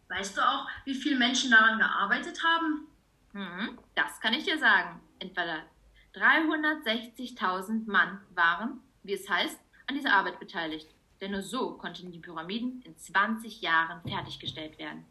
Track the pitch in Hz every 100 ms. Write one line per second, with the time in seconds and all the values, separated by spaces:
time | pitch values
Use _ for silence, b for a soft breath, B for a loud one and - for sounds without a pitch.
0 | _ 185 196 294 247 269 - B 269 269
1 | 302 262 240 - 254 226 220 220 160 -
2 | 196 262 339 - 330 330 320 302 - _
3 | _ _ _ 202 185 180 240 - - -
4 | 147 - 220 269 - 311 247 196 175 170
5 | - _ 185 185 170 160 - _ _ b
6 | b 190 226 294 311 311 302 311 220 233
7 | - - 247 - 185 185 196 220 220 196
8 | 170 190 - - 170 175 240 - - _
9 | 190 196 - 185 302 - _ b - 277
10 | 269 196 - - 196 185 160 156 - _
11 | _ _ 190 196 190 254 185 - 175 170
12 | 180 165 175 160 165 226 254 254 - -
13 | - 190 208 220 226 - 170 165 170 175
14 | - 190 165 - 160 160 156 - 156 156
15 | 165